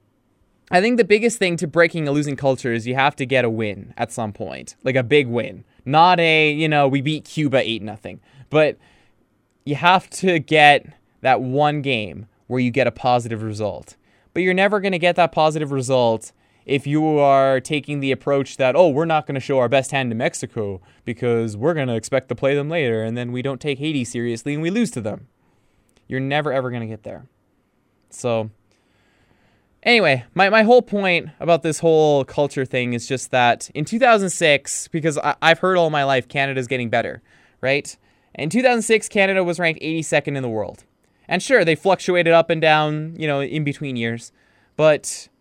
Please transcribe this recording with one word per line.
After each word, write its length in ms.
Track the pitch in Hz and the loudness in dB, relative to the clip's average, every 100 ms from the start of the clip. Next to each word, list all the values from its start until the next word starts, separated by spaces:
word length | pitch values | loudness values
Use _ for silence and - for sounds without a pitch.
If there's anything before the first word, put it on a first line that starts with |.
| _ _ _ _ _ _ - | _ _ _ _ _ _ -2
I 100 | 185 | 0
think 180 | 214 240 | 2 2
the 60 | |
biggest 340 | 190 214 233 226 | 2 2 2 -2
thing 180 | 185 170 | -2 -2
to 100 | 156 | -2
breaking 400 | 160 170 170 147 | 2 2 2 -2
a 60 | |
losing 240 | 147 147 135 | -2 -2 -2
culture 360 | 143 131 131 | -2 -2 -2
is 140 | 117 113 | -4 -4
you 80 | |
have 220 | 127 135 - | -2 -2 -2
to 100 | 139 | -2
get 180 | 131 | 0
a 60 | 120 | 0
win 440 | 113 107 98 95 - | -2 -6 -8 -12 -8
at 160 | 117 | -8
some 200 | - 110 | -6 -8
point, 440 | 98 98 65 - - | -8 -10 -12 -16 -10
like 120 | - 131 | -4 -2
a 60 | |
big 240 | 117 147 127 | 2 2 2
win. 380 | 117 110 95 - _ | -2 -6 -10 -20 _
Not 360 | - 151 175 175 | -2 4 4 4
a, 320 | 165 160 151 | 4 4 2
you 160 | 147 160 | 0 0
know, 180 | 147 143 | 2 2
we 140 | 139 | 2
beat 240 | 135 156 | -2 -6
Cuba 420 | - - 147 127 110 | -6 -4 0 0 0
eight 160 | 113 | -4
nothing. 380 | 104 107 95 87 _ 135 123 | -8 -12 -14 -16 _ -20 -4
But 280 | 147 151 107 _ _ _ _ _ _ _ _ | 0 0 -2 _ _ _ _ _ _ _ _
you 100 | - | -8
have 360 | 139 175 185 - | -2 2 2 0
to 280 | - 190 170 | -4 0 0
get 480 | - 156 147 143 - - _ _ | 2 6 6 6 2 -20 _ _
that 180 | 127 117 | 0 0
one 420 | 127 135 147 147 | 0 0 0 0
game 440 | 139 120 101 - 110 _ - | -4 -4 -6 -12 -18 _ -6
where 140 | 127 | -2
you 100 | 123 | 0
get 160 | 117 120 | 0 0
a 60 | |
positive 500 | 117 127 123 113 110 | 0 0 0 0 -6
result. 540 | 110 107 104 76 - - _ _ _ | -8 -6 -6 -8 -14 -20 _ _ _
But 100 | - | -4
you're 100 | 185 | 0
never 240 | 185 202 208 | 2 2 0
gonna 200 | 196 185 | -2 0
get 180 | 175 175 | 2 2
that 160 | 165 | 2
positive 400 | - 156 156 147 | 2 0 0 -4
result 580 | 139 123 131 117 113 - _ _ _ | -4 0 2 2 0 -6 _ _ _
if 220 | - 139 139 | -4 -4 0
you 320 | 151 156 151 | 0 2 2
are 400 | 139 139 135 131 | 4 4 4 0
taking 400 | - 151 127 143 | -2 -6 -4 -4
the 140 | 139 | -2
approach 460 | 127 - 143 135 - | -2 0 -2 -2 -2
that, 180 | 131 139 | 2 4
"Oh, 120 | 180 | 4
we're 160 | 135 | 4
not 220 | 165 156 147 | 0 -2 -2
gonna 140 | 139 | -6
show 180 | - 135 | -2 0
our 100 | 120 | 2
best 220 | 135 131 | 2 0
hand 200 | 139 127 | -2 -4
to 40 | |
Mexico 680 | 113 147 - 127 - 101 92 - _ | -2 -4 -4 -10 -8 -8 -8 -16 _
because 520 | - 117 123 117 113 104 | -12 -4 -2 0 -2 -2
we're 180 | 139 | -2
gonna 220 | 160 131 113 | -2 -2 -4
expect 320 | - 131 - | -2 -4 -4
to 80 | - | -2
play 180 | 135 | 0
them 140 | 143 143 | 0 -2
later, 340 | 170 131 113 | -2 -2 -2
and 140 | 113 120 | -4 -6
then 160 | 120 | -6
we 100 | 123 | -6
don't 180 | 135 127 | -6 -6
take 200 | 151 131 | -6 -6
Haiti 240 | 151 147 | -4 -4
seriously 500 | 117 120 120 117 143 | -4 -4 -4 -6 -6
and 80 | 147 | -6
we 80 | 165 | -4
lose 220 | 214 208 | -2 -2
to 80 | 127 | -4
them." 260 | 104 101 - _ _ _ _ _ _ _ - | -8 -10 -14 _ _ _ _ _ _ _ -10
You're 140 | 131 | -8
never, 320 | 135 143 151 | -4 -4 -2
ever 180 | 135 127 | -2 -4
gonna 160 | 120 113 | -6 -10
get 160 | 110 | -12
there. 240 | 104 92 127 _ _ _ _ _ _ _ _ | -14 -16 -18 _ _ _ _ _ _ _ _
So, 420 | - 123 113 110 - _ _ _ _ _ _ _ _ _ _ _ _ | -10 -4 -4 -6 -12 _ _ _ _ _ _ _ _ _ _ _ _
anyway, 420 | 226 240 170 131 - | 2 4 4 2 -2
my, 160 | 175 190 | 0 2
my 140 | 220 | 4
whole 200 | 214 247 | 6 4
point 480 | 240 202 190 170 156 - | 4 -2 0 -2 -4 -6
about 240 | 160 165 | 0 2
this 160 | 165 151 | 0 0
whole 440 | 165 156 151 143 | 2 4 4 2
culture 400 | 131 - 143 - | 0 -2 -2 -2
thing 280 | 127 127 123 | -4 -2 -2
is 160 | 120 - | -4 -4
just 240 | 127 - | -8 -2
that 360 | 127 120 - - | 2 2 2 -4
in 100 | 139 | -8
two 140 | 151 226 | -6 2
thousand 320 | 247 220 190 | 4 4 2
six, 560 | - 160 139 - - - | 0 2 2 0 -10 -8
because 320 | 170 156 143 | -4 -2 -2
I, 160 | 147 - | -2 0
I've 160 | 160 165 | 2 4
heard 180 | 185 185 | 2 2
all 140 | 160 | 2
my 140 | 151 | 0
life 240 | 139 131 123 | 0 0 -2
Canada's 400 | 147 139 131 120 | -4 -2 -2 -4
getting 200 | 127 117 | -4 -2
better, 320 | 117 101 - _ _ _ _ | -2 -2 -6 _ _ _ _
right? 360 | 127 143 - - _ _ _ - | -2 -2 -4 -14 _ _ _ -10
In 120 | 151 | -4
two 140 | 214 | 2
thousand 200 | 254 240 | 2 2
six, 260 | 214 220 - | 2 0 0
Canada 340 | 208 190 190 | 0 2 2
was 160 | 175 170 | -2 -2
ranked 220 | 170 156 | -2 -4
eighty-second 540 | 151 160 151 156 147 139 | -4 -6 -2 -2 -2 -4
in 80 | |
the 40 | 127 | -4
world. 360 | 110 98 - _ _ _ _ - | -6 -6 -10 _ _ _ _ -8
And 120 | 180 | -6
sure, 240 | - 254 | 2 2
they 120 | 165 156 | 2 0
fluctuated 560 | 196 180 - 180 165 | 0 0 0 0 4
up 180 | 165 165 | 4 4
and 100 | 165 | 2
down, 540 | 156 156 151 151 156 165 | 2 2 2 -4 -8 -6
you 120 | 156 | -4
know, 120 | 139 | -2
in 220 | 139 156 | -4 -4
between 320 | 143 139 147 | -4 -6 -8
years, 380 | 123 117 117 - _ _ _ _ | -6 -6 -6 -12 _ _ _ _
but 540 | - 156 147 - - - _ | 0 4 2 0 -12 -14 _